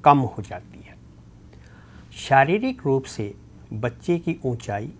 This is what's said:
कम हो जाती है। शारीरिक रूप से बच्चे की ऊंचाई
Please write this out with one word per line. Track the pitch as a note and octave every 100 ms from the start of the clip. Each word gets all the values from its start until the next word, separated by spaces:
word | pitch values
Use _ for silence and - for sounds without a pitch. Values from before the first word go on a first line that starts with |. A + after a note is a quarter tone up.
कम | D3 C#3+
हो | A#2 -
जाती | F#2+ -
है। | - - - - - - - - - - - - - - -
शारीरिक | - - - A#3 A3 C4 B3+ -
रूप | C3+
से | - - G2+ - - - -
बच्चे | A2 A#2+ - - E3+
की | E3+ E3 C3
ऊंचाई | A#2 - G2+ C3 -